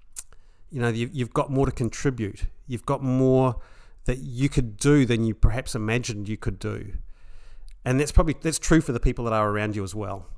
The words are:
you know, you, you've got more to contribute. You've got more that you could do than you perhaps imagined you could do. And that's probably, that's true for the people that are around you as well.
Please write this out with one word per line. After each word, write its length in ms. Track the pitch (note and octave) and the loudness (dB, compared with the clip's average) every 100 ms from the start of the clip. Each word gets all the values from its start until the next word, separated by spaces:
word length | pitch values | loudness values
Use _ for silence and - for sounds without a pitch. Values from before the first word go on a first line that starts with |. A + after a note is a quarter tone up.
| - - - - - - - | -16 -14 -14 -20 -20 -20 -14
you 100 | C3+ | -2
know, 100 | A#2+ | -2
you, 200 | A2+ A#2+ | 0 -4
you've 220 | C#3 A#2 | -4 -4
got 160 | - C#3+ | -2 0
more 160 | C3+ C3+ | 0 0
to 60 | |
contribute. 720 | - A#2 - C#3+ B2 G#2 - - - - | 0 -4 -2 -2 -2 -6 -4 -6 -6 -10
You've 180 | A#2+ - | -8 -4
got 160 | C#3 | -2
more 580 | C3 B2+ C3 C3 C3 A#2+ - - - - - | 0 2 4 6 4 0 -8 -18 -20 -8 -4
that 140 | B2+ | -4
you 280 | C#3 A#2+ C#3+ | -6 -2 0
could 300 | C#3+ A#2+ G2+ | 2 -2 0
do 280 | C#3+ D3 B2 | 4 6 6
than 180 | A#2 | 2
you 100 | A2+ | 0
perhaps 400 | G#2 A#2 A#2+ - | 4 2 2 -4
imagined 560 | A#2+ G#2+ A#2+ A#2+ G#2 G2+ | -4 -2 -2 -2 -6 -6
you 80 | G#2+ | -6
could 220 | - G2 | -6 -6
do. 340 | G#2+ G#2 G#2+ - - - - - - - - - | -6 -8 -8 -8 -10 -14 -16 -16 -16 -16 -16 -8
And 160 | B2+ C3 | 0 0
that's 120 | D3 | 4
probably, 240 | - E3 C3+ | 6 4 2
that's 200 | E3 D3+ | -2 -2
true 220 | - D#3+ | 4 4
for 100 | D#3+ | 4
the 80 | A#2 | 0
people 260 | C3 B2 A#2 | 0 0 0
that 80 | |
are 160 | A2 G#2+ | 2 2
around 260 | G#2 G#2+ G#2 | 2 -2 -4
you 80 | |
as 120 | F#2+ G#2+ | -6 -6
well. 320 | G2 F#2+ F2 | -8 -8 -10